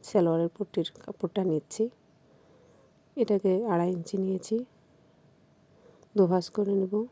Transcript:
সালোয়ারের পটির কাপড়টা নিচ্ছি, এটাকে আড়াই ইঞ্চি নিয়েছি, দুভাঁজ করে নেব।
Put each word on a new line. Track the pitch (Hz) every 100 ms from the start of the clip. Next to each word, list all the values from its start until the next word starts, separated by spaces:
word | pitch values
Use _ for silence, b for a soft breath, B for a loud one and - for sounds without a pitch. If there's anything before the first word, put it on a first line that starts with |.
| -
সালোয়ারের | 208 170 165 170 -
পটির | 196 - 160 -
কাপড়টা | - - 170 - 180
নিচ্ছি, | 156 - - 233 _ _ _ b b b b b b b _ _ -
এটাকে | 220 202 190 185 233
আড়াই | 170 175 180
ইঞ্চি | 165 196
নিয়েছি, | 190 190 - 226 254 _ _ _ _ _ _ _ _ _ _ b b b b
দুভাঁজ | 208 180 185 175 -
করে | 202 196
নেব। | 185 208 247